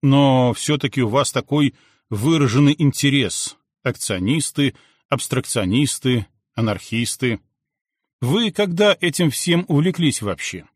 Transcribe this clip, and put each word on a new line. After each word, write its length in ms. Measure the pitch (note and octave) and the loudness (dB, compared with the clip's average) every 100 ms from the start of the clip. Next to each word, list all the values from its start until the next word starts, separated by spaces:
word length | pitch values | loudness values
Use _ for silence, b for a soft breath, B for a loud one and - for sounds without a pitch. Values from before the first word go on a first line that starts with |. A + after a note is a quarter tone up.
Но 520 | C#3 C#3 C#3 C3 B2+ | 4 4 4 4 2
все-таки 500 | A2+ - D3 C#3+ - | 0 -2 -2 -2 -2
у 60 | A#2 | 0
вас 240 | B2+ C#3 | 0 0
такой 420 | C3 - D3 C#3+ b b b b | -4 -2 0 0 b b b b
выраженный 680 | A2 B2+ E3 C3+ A#2 C#3+ D3+ | -4 0 2 2 4 2 4
интерес. 760 | D3 - C#3+ C#3 G#2+ - - - _ _ | 0 2 0 0 -2 -4 -10 -14 _ _
Акционисты, 920 | B2+ A#2+ - F#2+ F#2 D#3 - - C3+ b b b b | -8 -6 -6 -4 0 -2 -2 -2 -2 b b b b
абстракционисты, 1160 | B2+ - B2+ - A#2+ F#2 A#2 C#3+ - B2+ B2 G2 _ _ | -6 -2 -4 -4 -4 0 0 0 -2 -2 -2 -4 _ _
анархисты. 880 | - A2+ G2+ - A2+ A#2 - B2+ A2+ _ _ _ _ _ _ _ _ | -4 -2 -2 -4 -4 -4 -4 -4 -4 _ _ _ _ _ _ _ _
Вы 320 | B2 F3+ A3+ | -2 0 -2
когда 440 | - G3+ E3+ G#3 F#3 | -2 -2 2 2 2
этим 300 | F3 D#3 E3+ | -2 0 0
всем 340 | - - E3+ F3+ | 0 0 0 2
увлеклись 560 | D3 E3+ - D#3+ - | 2 2 2 0 0
вообще? 460 | G#2 F2+ - F2+ - | -4 -6 -8 -10 -16